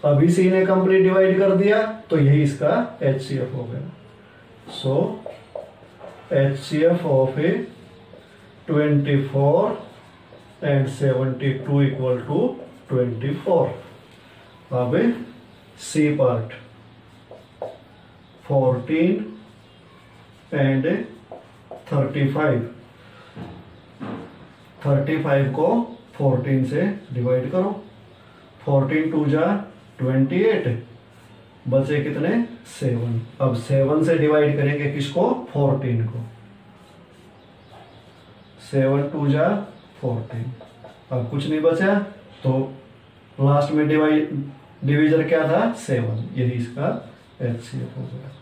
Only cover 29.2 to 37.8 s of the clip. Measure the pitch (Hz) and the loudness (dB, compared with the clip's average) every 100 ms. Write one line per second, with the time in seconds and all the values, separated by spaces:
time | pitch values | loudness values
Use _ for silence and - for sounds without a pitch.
29.2 | 143 156 180 202 - - - - 131 131 | 0 2 2 0 -4 -18 -20 -6 -2 2
30.2 | 135 180 220 208 123 113 - - - - | 2 2 2 2 0 -4 -8 -20 -20 -20
31.2 | - - - - 131 135 139 147 147 139 | -20 -20 -20 -12 0 0 2 -2 -2 -2
32.2 | 165 233 233 - - - 131 117 117 117 | 0 0 -2 -8 -20 -6 -2 -2 -2 -4
33.2 | - - 135 117 - 135 135 156 160 165 | -6 -2 -2 -2 0 0 2 2 2 2
34.2 | 151 151 147 139 139 147 139 143 139 - | 4 4 2 2 0 0 -4 -4 -4 0
35.2 | 123 - - 143 139 139 131 117 113 120 | 0 -2 -4 -2 0 0 -2 -2 -2 -6
36.2 | - - - - - - - - - - | -12 -16 -20 -20 -20 -20 -20 -20 -20 -20
37.2 | - - - - - - | -20 -20 -20 -20 -20 -20